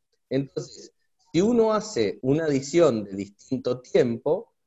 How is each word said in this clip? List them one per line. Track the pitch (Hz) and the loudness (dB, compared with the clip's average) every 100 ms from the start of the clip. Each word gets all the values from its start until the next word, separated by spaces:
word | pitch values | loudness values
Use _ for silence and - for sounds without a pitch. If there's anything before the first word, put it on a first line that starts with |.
| _ _ _ | _ _ _
Entonces, | 135 139 156 - - - _ _ _ _ | -4 -4 -10 -14 -18 -20 _ _ _ _
si | 160 | 0
uno | 208 240 220 | 2 4 2
hace | 214 214 120 101 - | 0 -2 -2 -2 -2
una | 127 151 160 | 0 0 0
adición | 135 - 170 156 113 | -2 0 2 4 2
de | 101 | -4
distinto | 98 98 - _ 127 127 127 | -8 -10 -12 _ -6 -4 -6
tiempo, | - 175 123 113 143 185 - _ | 0 0 2 0 -2 -4 -4 _